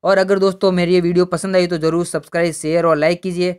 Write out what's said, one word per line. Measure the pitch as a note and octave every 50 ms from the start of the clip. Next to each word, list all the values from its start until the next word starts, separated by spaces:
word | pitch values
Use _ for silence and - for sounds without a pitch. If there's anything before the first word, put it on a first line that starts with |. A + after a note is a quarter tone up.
| -
और | F3+ G3
अगर | F#3+ F#3+ F#3+ G3+ F#3+
दोस्तों | F#3+ G3 F#3 F#3+ - F#3+
मेरी | F#3 F3+ F3 E3+ F3+
ये | F3+
वीडियो | F3 E3+ F3 F3 F3+
पसंद | F3+ F3 D#3+ - F#3+ F#3+
आई | F#3 F3+
तो | F3 F3+
ज़रूर | E3+ D3+ D#3+ D#3+ E3+ F3
सब्सक्राइब, | E3 - D#3 - - - E3+ E3+ E3+ D3+
शेयर | - - D#3 D#3+ E3+ E3+
और | E3 D#3+
लाइक | D3 D3+ D#3+ F3 E3+
कीजिए | - F#3+ F3 F3 F3 F3+ F3